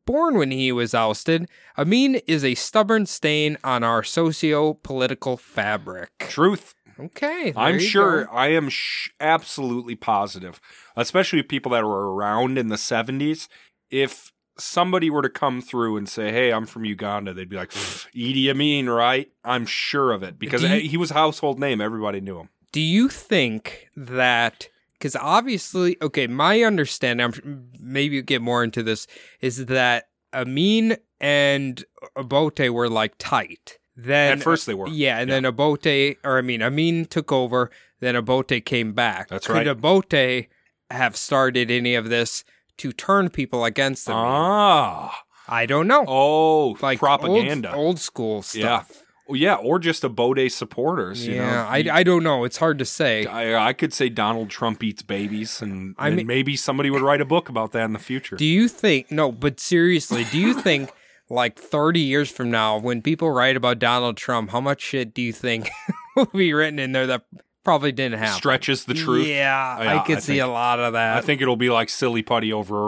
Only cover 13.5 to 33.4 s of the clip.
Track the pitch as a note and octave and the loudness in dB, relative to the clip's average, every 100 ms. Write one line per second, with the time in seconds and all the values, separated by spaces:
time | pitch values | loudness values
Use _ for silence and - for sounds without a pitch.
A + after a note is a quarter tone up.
13.5 | - _ _ _ C3 C3+ - - _ _ | -20 _ _ _ -2 -2 -4 -16 _ _
14.5 | - - - F3+ F#3 E3 D3 C3+ - C#3+ | -14 -4 0 2 2 2 0 -2 -2 -4
15.5 | B2+ B2 B2+ A2+ G#2+ G2+ - G#2+ A2+ B2+ | -4 -6 -2 -2 -2 -6 -6 -4 0 2
16.5 | A2+ A2 - A2 G2 G#2 G#2 G2+ F#2 F2+ | 2 -2 -8 -8 -6 -4 -6 -6 -10 -10
17.5 | F#2+ F2+ - - - - B2 A#2+ C3+ C3+ | -10 -10 -6 -6 -8 -12 -6 -2 0 2
18.5 | C3+ D3 C#3+ B2+ A#2 A#2+ C3 C#3 _ - | 2 0 0 0 2 2 2 -2 _ -4
19.5 | B2 A#2 - - C#3+ C3 G#2+ F#2 D#2+ G#2+ | -4 -2 -6 -4 0 0 0 -4 -10 -4
20.5 | B2+ E3 G3 D#3 D#3+ E3+ D3+ D#3 D3+ D3+ | 0 2 2 0 -2 -2 2 0 0 -2
21.5 | C3+ C#3+ A2+ G#2 A2 G#2+ G2+ G2 F2 E2 | -2 -2 0 -2 -4 -4 -4 -8 -10 -14
22.5 | _ _ D3 D#3+ F#3 C4 - - G3+ B2 | _ _ -2 2 4 4 0 -2 0 0
23.5 | A2 - - - - B2+ B2+ B2+ A#2+ A#2 | -2 -8 -14 -18 -16 -6 0 2 4 0
24.5 | - - _ _ _ D3 - C#3 F#3+ B3 | -2 -14 _ _ _ -6 -4 0 2 2
25.5 | G#3 - F#3 F3+ F3+ D#3 - B2 B2 D#3 | -4 -4 -2 0 0 -4 -2 -2 2 2
26.5 | G#3+ A3+ G3 C#3+ - B2+ A#2+ A#2+ A#2 - | 4 4 2 0 -2 -2 0 -2 -4 -12
27.5 | C#3 B2 B2 B2 C3+ C#3+ C#3 A#2 C3 A#2 | -14 -16 -18 -6 -2 0 -2 0 0 2
28.5 | A#2+ A#2 A2+ A2+ A2 - - - _ C3 | 2 2 0 -2 -4 -6 -20 -20 _ -6
29.5 | A#2+ B2 C3 B2 A#2+ - _ _ C3 B2+ | -6 -2 2 2 2 -2 _ _ -8 -4
30.5 | C3+ F#3 A3 A3+ A3+ _ - C#3+ C#3+ C#3+ | 0 2 4 2 0 _ -6 0 2 4
31.5 | C#3 C3+ B2 - _ - - B2 C#3 D#3 | 2 -2 -8 -14 _ -14 -12 -2 2 2
32.5 | - C3 A#2+ A#2+ A2+ A2 - - C3 | 0 0 0 0 0 -2 -4 -2 -2